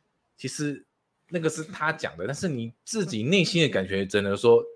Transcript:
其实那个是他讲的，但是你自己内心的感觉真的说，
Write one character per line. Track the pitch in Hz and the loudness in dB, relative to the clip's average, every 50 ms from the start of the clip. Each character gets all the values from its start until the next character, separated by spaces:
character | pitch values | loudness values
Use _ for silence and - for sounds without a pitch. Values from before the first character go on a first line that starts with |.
| _ _ _ _ _ _ _ | _ _ _ _ _ _ _
其 | - - | -12 -10
实 | 127 - - 151 147 139 - - _ _ _ _ _ _ _ _ - | -10 -6 -4 -6 -6 -6 -8 -14 _ _ _ _ _ _ _ _ -8
那 | 170 175 | -4 -2
个 | 160 160 | -2 -2
是 | 156 160 156 | -2 -4 -10
他 | - - - 151 156 | -10 -8 -4 -2 -2
讲 | 151 - - - 80 82 | -2 -2 -6 -10 -8 -6
的， | 90 | -6
但 | 117 143 | -6 -6
是 | - 196 180 | -4 -4 -4
你 | 139 120 117 117 - _ - | -4 -4 -6 -8 -12 _ -12
自 | - - 220 185 | -8 -4 -4 -4
己 | 170 120 107 | -2 -2 -2
内 | 110 139 190 202 | 0 2 2 2
心 | 160 - - 170 | 2 2 2 2
的 | 156 127 | 2 2
感 | - 98 95 92 | 2 0 -2 0
觉 | 95 98 98 | -2 -2 -2
真 | 95 - 104 | 0 0 0
的 | 98 98 101 | 0 0 0
说， | 101 - 117 117 117 - - - | 4 6 8 8 8 6 2 -10